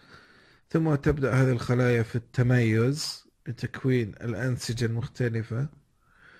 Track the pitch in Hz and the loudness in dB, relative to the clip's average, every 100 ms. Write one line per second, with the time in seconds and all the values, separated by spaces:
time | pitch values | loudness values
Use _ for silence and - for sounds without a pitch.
0 | - - - _ _ _ _ 160 160 143 | -20 -20 -20 _ _ _ _ 0 2 2
1 | 156 147 131 127 131 120 - 123 123 120 | 0 0 2 4 4 2 0 2 2 2
2 | 113 123 - - 123 123 113 110 123 151 | 0 -4 -4 0 2 4 4 4 2 0
3 | - - _ _ - 117 113 - 131 127 | -6 -12 _ _ -14 -10 -10 -4 0 0
4 | 107 - 117 101 127 127 - 120 117 113 | -2 -6 -8 -4 -4 -4 -6 -4 -2 -4
5 | - - 120 113 110 113 147 - _ _ | -6 -4 -2 -4 -4 -6 -6 -10 _ _
6 | _ _ - | _ _ -20